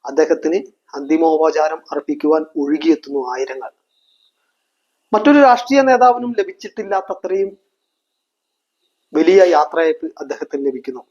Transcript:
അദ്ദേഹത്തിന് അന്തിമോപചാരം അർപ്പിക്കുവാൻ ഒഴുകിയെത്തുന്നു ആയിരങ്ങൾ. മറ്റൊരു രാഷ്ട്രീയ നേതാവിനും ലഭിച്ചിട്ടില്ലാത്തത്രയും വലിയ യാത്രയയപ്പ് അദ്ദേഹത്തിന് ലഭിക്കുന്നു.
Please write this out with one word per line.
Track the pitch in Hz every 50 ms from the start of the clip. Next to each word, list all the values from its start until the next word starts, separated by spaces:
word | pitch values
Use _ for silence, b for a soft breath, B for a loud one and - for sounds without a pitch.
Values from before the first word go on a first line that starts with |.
| -
അദ്ദേഹത്തിന് | 123 139 151 156 156 165 - - 156 170 202 208 - _ _ _ _ -
അന്തിമോപചാരം | 139 143 139 160 160 165 160 160 156 160 160 156 156 156 156 156 160 _ _
അർപ്പിക്കുവാൻ | 143 147 - - 147 147 - 151 156 160 156 - _
ഒഴുകിയെത്തുന്നു | 151 143 143 151 151 151 165 156 151 - 139 139 139 127 123
ആയിരങ്ങൾ. | 127 127 135 131 131 131 120 - _ _ _ _ _ _ _ _ _ _ _ _ _ _ _ _ _ _ _ _ _ _ _ _ _ _ _ _
മറ്റൊരു | 220 208 214 277 294 294
രാഷ്ട്രീയ | 277 262 240 - - - 269 277
നേതാവിനും | 269 262 262 247 254 247 240 240 247 247 233 208
ലഭിച്ചിട്ടില്ലാത്തത്രയും | 196 - - _ - 202 _ - 202 196 196 190 190 - 185 - - 185 190 196 196 196 196 _ _ _ _ _ _ _ _ _ _ _ _ _ _ _ _ _ _ _ _ _ _ _ _ _ _ _ _ _ _ _ -
വലിയ | 151 160 165 190 196 185
യാത്രയയപ്പ് | 180 165 147 151 - - 165 165 160 156 - - 160 - -
അദ്ദേഹത്തിന് | 147 135 - - 151 - - 139 139
ലഭിക്കുന്നു. | 139 127 131 - 139 127 123 - _